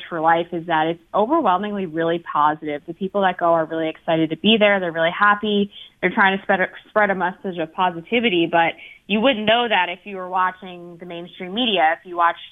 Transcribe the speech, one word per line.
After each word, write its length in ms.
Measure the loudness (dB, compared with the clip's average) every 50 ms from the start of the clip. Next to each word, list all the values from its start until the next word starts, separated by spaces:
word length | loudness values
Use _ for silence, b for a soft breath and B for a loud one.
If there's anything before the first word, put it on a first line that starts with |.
| -4 -8
for 100 | -4 0
Life 280 | 2 4 4 2 2 -2
is 140 | -6 -8 -4
that 220 | -2 0 0 0
it's 160 | 0 -2 -6 _ _ 0
overwhelmingly 720 | 0 0 2 2 2 2 2 2 0 0 -4 -6 -6 -6
really 320 | -4 -4 -2 -2 -2 -2
positive. 640 | -4 -4 -4 -2 0 2 2 0 -2 -6 -8 -8 -8 -10
The 80 | -12 -10
people 260 | -8 -6 -4 -2 0
that 160 | 0 0 0
go 100 | 0 2 2 2
are 120 | 2 0
really 240 | -2 -4 -4 -4 -4
excited 420 | -6 -6 _ -2 0 0 0 -2
to 60 | -2
be 200 | 0 2 2 4
there. 220 | 4 4 4 2 2
They're 120 | 0 -2
really 200 | -2 0 0 0
happy. 600 | 2 2 4 4 4 2 0 0 0 0 0 -2 B B B B B _
They're 100 | -2 0
trying 280 | 2 4 4 4 2
to 40 | 0
spread, 200 | 0 0 0 0 0 -2 -6 -10 -12 -2
spread 220 | 0 2 2 2
a 40 | 2
message 440 | 0 -2 -4 -4 -6 -8 -8 -6 -6
of 120 | -6 -6 -2
positivity. 720 | -2 -2 -2 -2 -4 -6 -4 -2 0 0 2 2 0 2 2
But 220 | 2 2 2 0 -2 B B B B B B
you 140 | -2 0 2
wouldn't 260 | 2 2 0 0 2
know 220 | 2 2 2 2
that 220 | 0 0 0 0 -2
if 100 | -4 -10 -12
you 100 | -12 -12
were 140 | -10 -8 -4
watching 680 | -2 0 0 0 -2 -6 -12 -16 -14 -16 -16 -18 -18
the 80 | -16 -14
mainstream 480 | -14 -12 -12 -14 -14 -14 -12 -10 -8 -4
media. 440 | -4 -2 0 2 2 2 2 0 -2
If 80 | -6
you 80 | -6 -2
watched, 240 | 0 2 2 0 -2 -10 -18